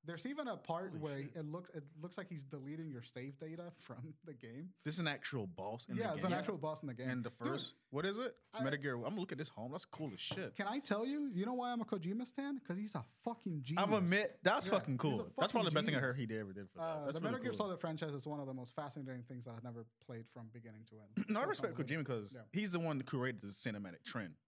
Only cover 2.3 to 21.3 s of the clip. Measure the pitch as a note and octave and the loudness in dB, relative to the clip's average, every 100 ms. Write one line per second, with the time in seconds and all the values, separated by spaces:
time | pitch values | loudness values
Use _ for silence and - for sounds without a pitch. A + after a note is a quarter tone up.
2.3 | E3 C3+ D3 C3+ D#3 D#3+ B2+ A2+ B2 C3 | -8 -8 -8 -8 -6 -6 -6 -8 -8 -8
3.3 | C#3 D#3 E3 F3 E3 - A#2 D#3 - E3 | -8 -10 -8 -10 -12 -12 -10 -10 -10 -14
4.3 | C3 A#2 B2 F3+ - D3+ D#3 D#3+ C#3 - | -12 -10 -10 -10 -6 -2 2 2 0 -2
5.3 | C3+ G2 E2+ F#2+ A2+ - G3 A3+ D3+ F#3 | -2 -2 -4 -4 -4 -2 0 2 2 2
6.3 | - - F3+ D#3 D#3 C#3+ A#2+ B2+ B2+ A#2 | 2 2 0 -2 -2 -4 -4 -2 0 -2
7.3 | - C3 C3+ - - _ C#3 F#3 G#3 B3+ | -2 0 0 -2 -10 _ 0 2 2 -2
8.3 | - _ - C3+ C#3+ C#3 B2 B2 G#3+ F3 | -4 _ 0 2 2 2 0 0 0 -2
9.3 | C3 D3+ - A#2 D#3+ - - D#3 F#2+ - | -2 -4 -4 -6 -6 -8 -4 -4 -4 -4
10.3 | G3 D3+ - G3+ B3+ - G#3 A#3+ D4 C#4+ | -2 -4 -2 0 0 2 2 2 0 0
11.3 | F3+ G#3 B3 B3 A#3+ A3 G#3 E3 G#3+ B3 | 2 2 2 2 0 0 0 0 -2 -2
12.3 | - C#4 C4+ - F3+ G#3 E3 A2+ - - | -4 -2 -4 -2 -4 -2 -4 -6 -6 -4
13.3 | A3+ G3+ D#3 B2+ E3 F#3+ G#3+ F3 G3 G#3+ | -2 -2 -2 0 4 6 6 8 6 6
14.3 | - F3+ B3 F#3+ G3 - B2+ D#3 A#2+ F2+ | 4 6 6 6 4 4 4 4 4 0
15.3 | - - A#3+ F3 D3+ C#3+ C#3+ C3 B2+ A2+ | 2 4 6 6 6 6 4 4 2 0
16.3 | A2 G#2 F#2+ F#2+ - E3 D#3 C#3+ D3+ G3+ | 0 -2 -6 -10 -4 -2 0 0 0 0
17.3 | B3+ B3 G#3+ G#3 F3 E3+ D#3+ D#3+ C#3+ D3+ | 2 0 0 0 0 -2 0 -2 -2 -4
18.3 | D3 C3+ B2+ A#2+ - C#3+ D3+ C3 B2+ A#2+ | -4 -4 -4 -6 -4 -4 -6 -6 -8 -8
19.3 | B2+ A#2+ A2+ B2 A#2 A2+ _ - A#2 A2+ | -10 -8 -8 -6 -8 -10 _ -10 -10 -8
20.3 | B2 A2+ A#2 A2+ G#2+ A2+ A2 G#2 A2 G3+ | -12 -12 -12 -14 -14 -16 -18 -6 -4 2